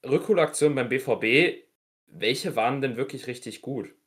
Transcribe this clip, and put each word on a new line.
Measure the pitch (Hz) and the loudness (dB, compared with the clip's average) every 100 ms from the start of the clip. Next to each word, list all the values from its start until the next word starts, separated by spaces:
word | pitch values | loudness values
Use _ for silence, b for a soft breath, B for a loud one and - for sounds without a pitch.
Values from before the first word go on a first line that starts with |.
| 131 | -2
Rückholaktion | 151 - 190 151 - 147 | 0 2 2 2 4 2
beim | 135 117 | 2 0
B | 131 | -2
V | 131 110 | 0 0
B, | 110 135 175 - _ _ _ _ _ | 4 4 4 0 _ _ _ _ _
welche | - 107 - 185 113 | -4 -2 -2 -2 0
waren | 117 139 | 0 0
denn | 135 117 | -2 -4
wirklich | 135 131 - | -6 -8 -12
richtig | 120 120 - | -12 -12 -12
gut? | - 131 95 _ | -8 -8 -10 _